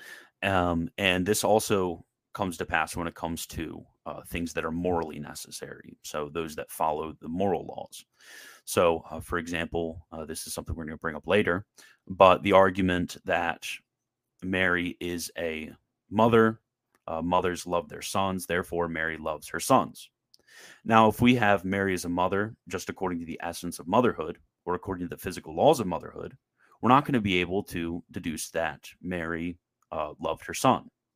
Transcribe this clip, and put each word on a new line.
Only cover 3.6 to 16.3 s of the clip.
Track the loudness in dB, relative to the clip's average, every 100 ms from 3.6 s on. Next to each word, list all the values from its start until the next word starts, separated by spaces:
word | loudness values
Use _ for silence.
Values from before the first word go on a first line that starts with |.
| -8 -10 -18 _ -14
uh, | -14
things | -10 -8 -6
that | -4
are | -4
morally | -2 0 0 -2 -8
necessary. | -12 -14 -14 -14 -14 -16 -18 -20
So | -10 -8 -6
those | -6 -6 -8
that | -12
follow | -2 -2 -2 -6 -10
the | -8
moral | -2 0 0 -4
laws. | -12 -12 -16 -20 _ -20 -20 -20 -20
So, | -4 2 4 4 -2
uh, | -12
for | -6 -4
example, | -4 -4 -4 -4 -4 -8 -14
uh, | -12
this | -10 -10 -10
is |
something | -10 -8
we're | -8 -8
gonna | -8
bring | -8
up | -8 0
later, | 2 2 -2 -4 _ -20 _ -8
but | 8 10 10
the | 6
argument | 8 8 4 0 0 -2 -6
that | -2 -2 0 -4 -8 -12 _ _ _ _ _ _
Mary | -4 0 2 0 -2 -6
is | -6 -6 -8 -6
a | -6 -6 -10 -16 _ _ -8
mother, | 2 6